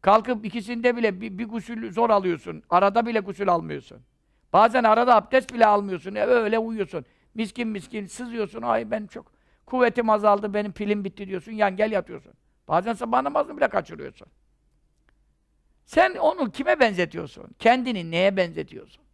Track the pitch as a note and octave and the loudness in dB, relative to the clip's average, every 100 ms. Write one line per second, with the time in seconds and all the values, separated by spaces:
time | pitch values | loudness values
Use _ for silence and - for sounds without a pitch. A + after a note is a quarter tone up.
0 | F#3+ A3 A3 A#3 G#3+ A#3 G3 A#3 B3 A#3+ | 6 4 2 -6 -4 -8 -8 -2 0 2
1 | A3 F#3 A3 F#3+ A3+ A3+ - A#3 A3+ F#3 | -2 -2 -12 -10 -8 -10 -10 -12 -8 0
2 | A3+ G#3 F#3 E3 F3 D#3 _ F3 G3 G#3+ | 2 2 2 -4 -8 -16 _ 4 4 2
3 | A#3 A3 G3 F#3+ G3 F3 E3 D3 - - | 0 -4 -4 -4 0 0 -2 -12 -14 -20
4 | _ _ _ _ _ F#3 A3 B3 A3+ A3 | _ _ _ _ _ 6 6 6 4 4
5 | A#3+ A3+ - C4 B3+ A#3+ G#3+ G#3 G3+ F3+ | 6 4 6 0 0 2 4 4 0 -8
6 | F#3 G#3 G#3+ B3 G#3+ A3+ A3+ A3 F#3+ E3 | -8 -4 2 2 2 -2 -2 -6 -6 -8
7 | - _ _ A3 G#3+ - A3+ G#3 - G#3+ | -12 _ _ -8 -8 -6 -6 -6 -10 -12
8 | G3 - B3 A#3 G#3 A3+ A#3 A3+ A3 A3 | -12 -12 -10 -8 -8 -6 -2 -2 -2 -8
9 | G#3 A#3 - _ _ _ _ B3+ A#3+ A#3+ | -8 -16 -20 _ _ _ _ 2 2 2
10 | A3+ G#3+ G#3 G3+ G#3 G#3 G#3 - G#3 G#3 | 2 4 4 2 0 -4 -6 -6 -2 -2
11 | G3 - F#3+ F#3 G#3+ G#3+ G#3 F#3 G#3+ G3+ | -4 -10 -12 -12 -10 0 0 2 -2 -2
12 | F3+ F3 _ _ _ _ - E3 G#3 A3 | -6 -18 _ _ _ _ -2 -2 0 -6
13 | A#3 B3+ C#4 D4+ D4+ D4+ C#4 G3 D#3+ D#3+ | 0 0 0 -2 -2 -2 0 0 -4 -14
14 | C#3 - - _ _ _ _ _ _ _ | -16 -16 -20 _ _ _ _ _ _ _
15 | _ _ _ _ _ _ _ _ _ - | _ _ _ _ _ _ _ _ _ 2
16 | F#4 - D#4 F#4 B3 - C4+ E4+ A#3+ F3+ | 2 2 -2 0 -6 -4 -2 2 2 2
17 | E3+ E3+ D#3+ - - _ A3+ B3+ B3 G#3 | -4 -4 -12 -16 -20 _ 2 2 0 -6
18 | E3 E3+ G3 F#3+ F3 D#3+ D3 - - _ | -4 2 2 2 -4 -6 -12 -14 -20 _
19 | _ | _